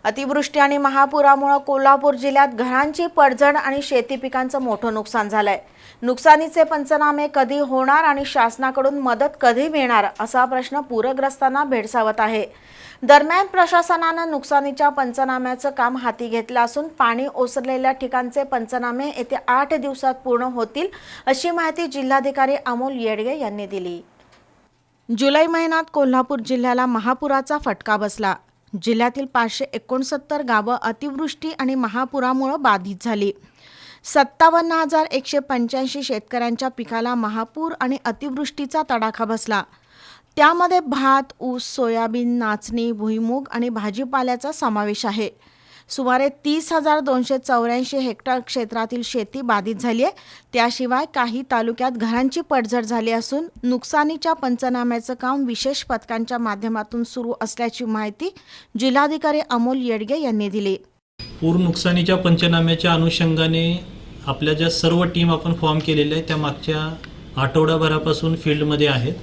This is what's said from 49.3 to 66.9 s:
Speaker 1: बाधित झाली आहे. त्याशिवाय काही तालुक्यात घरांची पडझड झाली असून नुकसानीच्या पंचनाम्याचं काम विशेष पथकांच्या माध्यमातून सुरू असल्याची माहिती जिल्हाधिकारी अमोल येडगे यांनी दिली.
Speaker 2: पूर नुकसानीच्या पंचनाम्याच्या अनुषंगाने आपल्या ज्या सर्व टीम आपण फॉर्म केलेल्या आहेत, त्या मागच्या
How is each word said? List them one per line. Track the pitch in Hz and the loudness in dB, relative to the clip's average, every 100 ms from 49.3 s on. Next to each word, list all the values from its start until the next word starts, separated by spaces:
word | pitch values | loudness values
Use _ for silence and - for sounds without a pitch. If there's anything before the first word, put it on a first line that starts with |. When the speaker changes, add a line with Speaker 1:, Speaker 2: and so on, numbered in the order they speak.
| 269 | -6
Speaker 1:
बाधित | 247 214 196 214 | -2 0 -2 -4
झाली | 247 226 | -2 0
आहे. | 302 - - - _ | 0 -2 -20 -20 _
त्याशिवाय | 247 233 - 254 254 320 | 0 0 0 -2 -2 -2
काही | 285 240 233 262 | -2 -2 -4 -2
तालुक्यात | 240 233 233 254 | -2 -2 -2 -4
घरांची | 240 226 233 262 339 | -2 -2 0 0 -2
पडझड | 320 269 220 240 | 0 0 0 -2
झाली | 220 233 226 | -2 -2 0
असून | 226 226 285 339 - | -2 -2 -6 -6 -6
नुकसानीच्या | 247 247 - 302 302 320 330 | -2 -2 0 0 0 0 -2
पंचनाम्याचं | 320 262 240 254 247 240 233 233 | -2 -2 -2 -2 -2 -2 -4 -6
काम | 247 247 277 | -6 -4 -2
विशेष | 254 226 269 277 | -2 -2 -4 -4
पथकांच्या | - 233 - 226 233 240 | -4 -6 -4 -6 -4 -4
माध्यमातून | 226 202 220 220 214 233 | -4 -4 -4 -4 -4 -6
सुरू | 233 254 233 240 | -6 -6 -6 -4
असल्याची | - - 233 - | -6 -4 -6 -4
माहिती | 240 214 214 208 359 - _ - - 214 | -4 -4 -4 -6 -8 -10 _ -20 -12 -2
जिल्हाधिकारी | 262 262 294 311 311 302 - | 2 2 2 0 0 0 0
अमोल | 247 240 262 | -2 0 -2
येडगे | 247 220 214 302 | -2 -4 -2 -2
यांनी | 277 220 208 | -2 -2 -2
दिली. | 208 202 190 _ _ _ - - - | -2 -2 -4 _ _ _ -20 -18 -4
Speaker 2:
पूर | 160 175 | 0 2
नुकसानीच्या | 180 165 185 175 170 185 | 2 0 0 2 2 2
पंचनाम्याच्या | 180 170 175 165 165 165 175 | 4 4 4 4 2 2 2
अनुषंगाने | 165 165 165 165 160 160 165 165 175 - - - - - | 2 2 2 2 2 2 2 0 -2 -6 -18 -18 -12 -8
आपल्या | 135 151 | -2 0
ज्या | 151 165 | 2 0
सर्व | - 165 170 | 2 2 4
टीम | 175 170 170 | 2 2 2
आपण | 160 170 | 2 0
फॉर्म | 170 156 156 | 0 2 0
केलेल्या | 156 147 147 156 | 0 2 2 0
आहेत, | 160 | -2
त्या | 156 | -2
मागच्या | 147 139 - 156 156 | -2 -4 -4 -4 -4